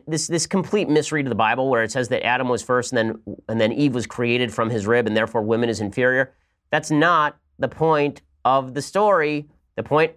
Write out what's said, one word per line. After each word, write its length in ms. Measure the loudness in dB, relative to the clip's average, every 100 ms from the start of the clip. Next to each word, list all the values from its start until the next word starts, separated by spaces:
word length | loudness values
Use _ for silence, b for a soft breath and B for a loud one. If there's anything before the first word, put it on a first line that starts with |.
| -6
this, 220 | -6 -2
this 180 | -4 -2
complete 440 | -2 0 -2 2
misread 360 | 0 0 -2 -2
of 40 |
the 60 | 0
Bible 340 | 0 0 0
where 120 | 0
it 120 | 0
says 160 | -2 -2
that 160 | -2 0
Adam 240 | 0 0
was 120 | -2
first 300 | 0 -2 0
and 60 | 0
then, 400 | 0 -4 -10 -12 -6
and 140 | 0
then 100 | 0
Eve 240 | 2 0 0
was 100 | -6
created 480 | -4 -2 0 -2
from 160 | -2 -2
his 160 | -2 2
rib 220 | 2 2
and 80 | 0
therefore 280 | 0 -2
women 260 | 0 0 0
is 100 | -2
inferior. 540 | -4 0 2 2 -2 b b b _
That's 200 | -4 0
not 460 | 2 4 4 2 -4 _ -6
the 120 | -6
point 520 | -2 0 2 0 -4 _ _
of 300 | 0 2 0
the 80 | -6
story. 640 | -4 0 4 4 2 -2 -8 _ _ -10
The 60 |
point 280 | 0 2 2